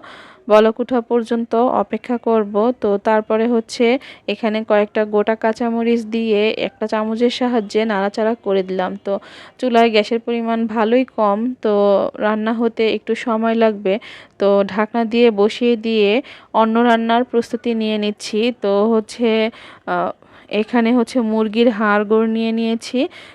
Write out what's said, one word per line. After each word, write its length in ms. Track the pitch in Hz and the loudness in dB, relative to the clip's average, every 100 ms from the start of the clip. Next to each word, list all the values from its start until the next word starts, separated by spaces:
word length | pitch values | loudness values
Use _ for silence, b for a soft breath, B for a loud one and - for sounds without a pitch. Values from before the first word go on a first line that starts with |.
| B B B B - | B B B B 4
বলক 300 | 208 220 220 | 6 6 2
ওঠা 200 | 240 254 | -2 -2
পর্যন্ত 540 | 226 240 226 233 233 226 | 0 -2 0 -4 -2 0
অপেক্ষা 640 | 254 208 202 220 - 240 | 2 0 -2 -6 -4 -4
করব। 540 | - 226 202 208 226 254 | 0 0 0 0 0 0
তো 80 | 214 202 | 0 0
তারপরে 480 | 226 220 220 220 226 | 2 0 0 0 2
হচ্ছে 380 | 233 226 - 233 262 B B - | 0 -2 -2 0 0 B B -8
এখানে 300 | 202 226 214 | -4 -2 -4
কয়েকটা 380 | 220 208 208 226 214 | 0 2 2 -2 0
গোটা 300 | 208 208 220 | 0 0 0
কাঁচামরিচ 680 | 226 220 240 233 233 233 214 | -2 -2 -2 -2 0 0 -2
দিয়ে 360 | 226 226 208 214 - | -4 0 0 0 -2
একটা 280 | 196 - 214 | -6 -6 -4
চামচের 460 | 220 220 226 240 - | -4 -4 0 -2 0
সাহায্যে 420 | 247 240 208 214 220 | -2 -2 -2 -2 0
নাড়াচাড়া 480 | 202 202 202 220 233 | 0 -2 -2 -2 -2
করে 260 | 202 196 | -2 -2
দিলাম। 280 | 185 185 185 196 | -2 -4 -4 -6
তো 100 | - 196 B B B - | -6 -6 B B B -6
চুলায় 320 | 254 233 233 | 0 4 4
গ্যাসের 300 | 214 214 226 | 2 0 -2
পরিমাণ 400 | 226 233 226 226 226 | -4 -4 -2 -2 -2
ভালোই 380 | 220 220 240 262 | 0 2 2 0
কম, 340 | - 208 202 240 254 | 0 0 0 -4 -4
তো 120 | 220 202 202 196 - - | 0 2 2 2 0 -2
রান্না 340 | 208 214 220 | -2 -2 -2
হতে 300 | 233 233 226 220 | -2 -2 0 -2
একটু 200 | 208 - 226 | -2 -4 -6
সময় 400 | 254 220 226 226 | -4 -2 -2 2
লাগবে। 380 | 220 202 202 202 B B B - | 2 0 -2 -4 B B B -2
তো 80 | 202 202 | 2 2
ঢাকনা 380 | 196 190 214 233 | 2 -2 -2 -2
দিয়ে 240 | 233 233 240 | -2 4 4
বসিয়ে 440 | 202 208 - 240 233 | 4 0 0 0 0
দিয়ে 340 | 226 220 202 220 B B B | 0 0 2 0 B B B
অন্য 220 | - 220 226 | 0 2 2
রান্নার 440 | 240 226 226 233 | 4 2 2 0
প্রস্তুতি 480 | 247 233 233 233 247 | 0 -2 -2 -4 -4
নিয়ে 240 | 226 220 214 | -2 -2 -2
নিচ্ছি। 420 | 208 214 - 214 233 240 | -2 -6 -6 -2 -2 -2
তো 120 | 202 202 214 | 0 2 2
হচ্ছে, 360 | 226 220 - 233 220 220 B B B - | 2 -2 -2 0 2 0 B B B -6
আহ, 260 | 180 180 - B B B | -4 -4 -6 B B B
এখানে 400 | 208 214 247 226 | -4 0 0 2
হচ্ছে 240 | 247 247 262 | 2 0 -2
মুরগির 480 | 220 220 220 214 240 | -2 0 0 2 2
হাড় 340 | 208 214 208 208 | 2 0 0 2
গোড় 220 | 220 226 | 0 0
নিয়ে 240 | 220 226 | -2 -2
নিয়েছি। 480 | 226 226 226 - 247 330 B B | -2 -2 -4 -4 -4 -4 B B